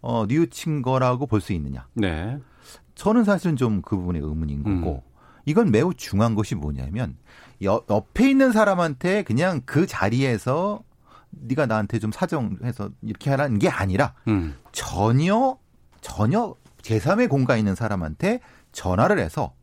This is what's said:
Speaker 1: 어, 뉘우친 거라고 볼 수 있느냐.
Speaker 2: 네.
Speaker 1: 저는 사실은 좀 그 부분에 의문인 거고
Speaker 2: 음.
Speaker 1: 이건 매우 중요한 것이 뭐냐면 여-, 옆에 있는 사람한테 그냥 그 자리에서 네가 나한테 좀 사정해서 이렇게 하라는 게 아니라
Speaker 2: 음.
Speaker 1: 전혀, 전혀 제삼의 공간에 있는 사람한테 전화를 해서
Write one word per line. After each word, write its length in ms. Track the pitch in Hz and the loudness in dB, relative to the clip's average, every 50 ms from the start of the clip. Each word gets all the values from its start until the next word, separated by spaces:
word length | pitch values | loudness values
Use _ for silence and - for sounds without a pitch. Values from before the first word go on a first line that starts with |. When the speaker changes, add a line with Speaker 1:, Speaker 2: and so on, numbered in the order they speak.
Speaker 1:
어, 240 | - 123 120 117 110 | -4 -2 -2 -2 0
뉘우친 560 | 98 123 156 170 170 - - - 165 156 147 | 0 2 2 2 0 -2 -8 -4 -4 -4 -2
거라고 460 | 123 127 131 131 127 127 123 123 139 135 | 0 0 0 2 2 2 0 0 -2 0
볼 140 | - 104 | 0 -2
수 120 | 92 - 101 | 0 0 -4
있느냐. 320 | 85 76 69 67 64 64 - _ | -4 -4 -6 -8 -10 -12 -12 _
Speaker 2:
네. 460 | - 104 92 80 78 85 107 127 143 127 _ _ _ - - - - _ _ _ | -2 -2 -2 -2 -2 -4 -6 -8 -8 -10 _ _ _ -20 -20 -20 -20 _ _ _
Speaker 1:
저는 280 | - - 196 220 247 233 | -4 0 2 4 4 4
사실은 320 | 202 208 175 - 180 160 123 | 4 2 2 2 0 0 2
좀 240 | 127 117 107 98 82 | 2 0 0 -2 -2
그 140 | - - 95 | -2 -4 -4
부분에 200 | 90 90 90 80 | -2 -2 -4 -2
의문인 440 | 71 76 76 78 80 76 71 71 71 | -2 -4 -4 -4 -4 -4 -4 -4 -2
거고 400 | 104 101 90 85 - 76 64 - | -2 -2 -2 -2 -2 -4 -6 -10
Speaker 2:
음. 60 | _ _ _ _ - - - - | _ _ _ _ -20 -20 -12 -6
Speaker 1:
이건 260 | - 151 196 233 185 | 0 2 2 4 4
매우 220 | - 208 - 180 180 | 4 4 4 2 -2
중요한 420 | - - - - 98 110 117 113 | -4 -8 -4 0 2 2 2 2
것이 200 | 104 110 - - | 0 -2 -2 -4
뭐냐면 600 | 92 71 76 73 65 64 67 82 113 127 85 62 - _ _ - - - - - _ 95 | -6 -6 -6 -6 -6 -6 -6 -6 -6 -6 -6 -8 -12 _ _ -20 -20 -20 -20 -16 _ -2
여-, 180 | 98 98 113 - - | 0 0 0 0 0
옆에 400 | 104 107 - _ _ - 226 269 | -2 -2 -2 _ _ 2 4 4
있는 220 | 277 269 269 262 | 6 6 4 4
사람한테 720 | 226 214 220 208 196 180 175 160 143 127 - 175 185 214 196 | 6 4 4 4 4 2 0 0 -2 -2 -2 0 0 0 0
그냥 380 | - 110 120 165 185 185 139 120 | 0 0 0 2 0 0 -2 -6
그 200 | - - 139 165 | -2 0 0 0
자리에서 960 | - - - 92 101 113 123 135 135 120 104 - - 131 156 180 202 208 208 - _ _ _ _ _ - - _ _ | 0 0 -2 -2 0 2 2 2 2 0 -2 -2 -2 -2 -2 -2 -4 -4 -6 -10 _ _ _ _ _ -20 -20 _ _
네가 360 | - - 139 117 131 139 151 123 | -20 -16 -6 -4 0 0 0 2
나한테 320 | 110 110 104 101 - 113 | 2 0 0 0 -2 -2
좀 120 | 101 107 | -2 -2
사정해서 760 | 104 - - 170 - 156 120 101 - - - 123 123 - 104 98 - _ | -2 -2 -4 -2 -2 -2 -2 -4 -6 -4 -6 -6 -6 -6 -8 -10 -10 _
이렇게 280 | - 110 107 - - 143 | -10 -10 -10 -6 -2 0
하라는 300 | 139 135 147 143 113 101 | 0 2 2 0 2 2
게 100 | 95 185 | 2 2
아니라 440 | - - 98 98 90 101 139 - - - _ 113 | 0 0 -2 0 2 2 2 0 0 -6 _ 0
Speaker 2:
음. 280 | 110 98 85 78 71 - - - | 0 0 0 -2 -8 -12 -18 -14
Speaker 1:
전혀, 880 | - - - - - 90 98 110 117 135 156 180 202 226 262 262 262 - _ _ _ _ _ _ _ _ | -10 -10 -8 -6 -2 0 2 4 4 4 4 2 2 2 2 0 -2 -4 _ _ _ _ _ _ _ _
전혀 540 | - - - - 208 214 - 220 240 196 - _ _ - _ _ | -18 -16 -4 -2 0 2 2 0 0 -2 -8 _ _ -20 _ _
제삼의 460 | - - 110 110 - 147 185 208 247 247 | -6 -2 -2 0 2 2 2 2 2 2
공간에 320 | 139 143 131 123 135 113 | 2 0 2 2 2 2
있는 160 | 107 101 95 | 2 0 0
사람한테 640 | - 117 107 104 92 85 78 78 - - 185 226 247 - - - - _ _ | 0 -2 -4 -2 -2 -4 -4 -6 -2 -2 -2 -2 -2 -6 -14 -20 -20 _ _
전화를 480 | _ - - 92 92 92 123 170 208 180 | _ -8 -4 -2 2 2 4 4 2 2
해서 340 | 104 78 - - 127 71 - _ | 0 -4 -4 -6 -6 -6 -8 _